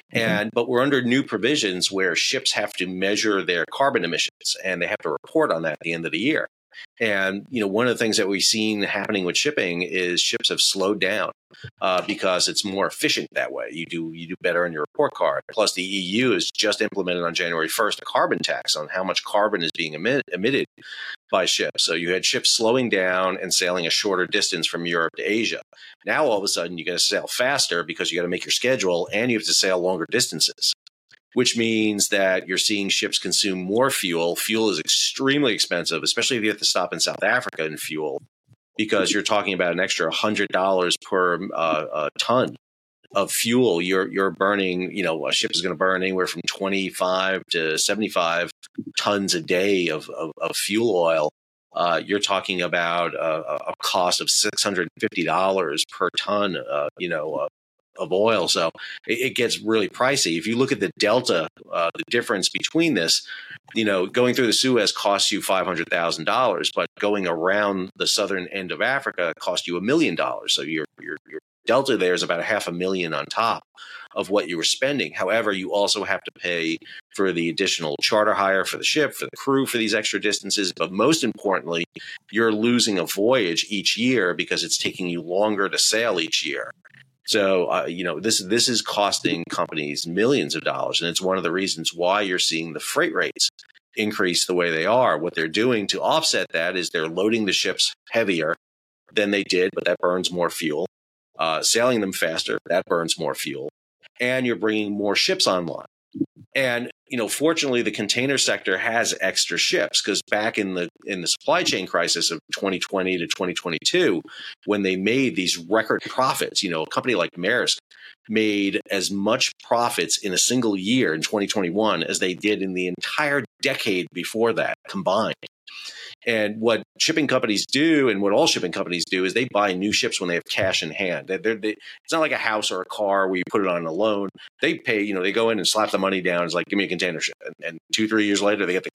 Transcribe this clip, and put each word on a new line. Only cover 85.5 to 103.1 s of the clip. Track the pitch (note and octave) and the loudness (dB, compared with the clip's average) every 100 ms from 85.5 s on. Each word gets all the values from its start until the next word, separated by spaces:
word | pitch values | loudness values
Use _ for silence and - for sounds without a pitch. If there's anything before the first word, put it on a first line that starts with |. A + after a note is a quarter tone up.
| G2+ G2 | 2 0
to | D2 | 2
sail | - G#2+ A#2 F#2 | 2 2 2 0
each | D#2+ - | 0 -2
year. | D#2 C#2 A#1+ - - - - _ - | -2 -6 -8 -12 -20 -20 -20 _ -2
So, | A2 G2 F#2+ E2+ | 2 4 2 2
uh, | F2+ D2 | 0 -2
you | E2+ | -4
know, | F2+ D#2 | -4 -2
this, | G2+ G#2+ | 0 0
this | F#2 A2+ - | 2 2 2
is | A2 | 0
costing | - - G2+ - E2+ E2+ F2 | -2 0 2 2 0 -2 -4
companies | - E2 E2 D2 C#2+ E2 | -4 -4 -4 -6 -4 -4
millions | F2 A2+ C#3 D2+ | 0 2 2 0
of | D#2 | -2
dollars. | D2+ C#2+ C2 - | -4 -2 -2 -2
And | E2+ | -2
it's | F2 | -2
one | F#2 F#2+ | 0 0
of | |
the | E2+ | 0
reasons | F2 F#2+ E2 D#2+ | 0 -2 -2 -4
why | E2+ F2 G2+ | 0 2 2
you're | G2+ F2+ | 2 0
seeing | - D#2+ E2 | 0 -2 -4
the | D2+ | -8
freight | - - E3+ | -4 0 0
rates | F#2 D#2+ - - - - _ _ - | 0 -2 0 -2 -4 -16 _ _ -4
increase | G#2+ G#2 F#2+ F2 - | -2 0 0 2 0
the | |
way | F2+ F2 | 2 2
they | D#2+ E2+ | 2 2
are. | A#2+ A#2+ D#2 | 4 4 2
What | E2+ | 0
they're | E2+ D#2+ | -2 -2
doing | D#2+ B2 A#2 G2 | 2 2 2 0
to | F#2+ | 0
offset | E2 D3+ D#3 A2+ F#2 | 2 2 2 0 0
that | E2+ E2 F#2 | -2 0 -2
is | E2+ | -2
they're | F2 D#2+ | -2 -2
loading | E2+ G#2 A2+ G#2 | 0 2 2 2
the | |
ships | F2+ G2 F2+ - - - | 0 0 0 -2 -2 -4
heavier | A#2 G#2+ E2+ D#2 E2+ _ _ _ _ _ | 0 0 0 0 -4 _ _ _ _ _
than | - G2+ | 0 2
they | G2+ | 2
did, | G2 F2+ F#2 | 2 2 2
but | F2+ F2 | 0 0
that | F2 | 0
burns | F2+ F2+ F2 | 0 0 -2
more | F2 E2+ | -2 -2
fuel. | - E2 D2 F2+ _ _ _ _ - | -2 -4 -2 -4 _ _ _ _ -4
Uh, | D#2+ D#2 | -2 0
sailing | - A2+ B2 A#2+ | 0 2 2 2
them | G2 | 0
faster, | F2+ E2+ D#2+ - A2 - | -2 -2 -2 -4 -4 -2
that | F2 - | -2 2
burns | F2 E2 | 0 0